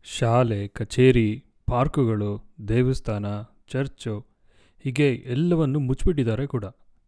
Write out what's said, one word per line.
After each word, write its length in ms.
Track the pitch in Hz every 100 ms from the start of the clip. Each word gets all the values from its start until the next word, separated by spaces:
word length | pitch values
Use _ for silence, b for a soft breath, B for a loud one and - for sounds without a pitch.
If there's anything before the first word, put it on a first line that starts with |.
| - -
ಶಾಲೆ, 500 | 117 120 120 104 101
ಕಚೇರಿ, 760 | - 101 - 131 120 107 117 _ _ -
ಪಾರ್ಕುಗಳು, 840 | 123 139 - 120 107 104 104 - - 104
ದೇವಸ್ಥಾನ, 580 | 117 127 127 - 104 101 104 113 _ _
ಚರ್ಚು, 540 | 131 135 - 120 104 - _ _ _ _ _
ಹೀಗೆ 280 | 135 127 147
ಎಲ್ಲವನ್ನೂ 640 | 120 127 123 175 170 143 147
ಮುಚ್ಚಿಬಿಟ್ಟಿದ್ದಾರೆ 680 | 131 135 - 151 113 110 139
ಕೂಡ. 180 | 123 101 - _ _